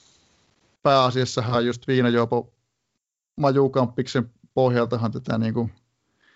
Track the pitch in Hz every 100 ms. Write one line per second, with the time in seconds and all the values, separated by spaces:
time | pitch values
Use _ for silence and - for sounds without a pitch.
0 | _ _ _ _ _ _ _ _ 147 135
1 | 127 127 123 - 117 120 120 120 - 131
2 | 123 117 117 120 117 _ _ _ _ _
3 | _ _ _ - 143 135 135 135 123 131
4 | 127 135 120 _ _ - 131 123 117 120
5 | 113 123 - 113 113 117 117 - _ _
6 | _ _ _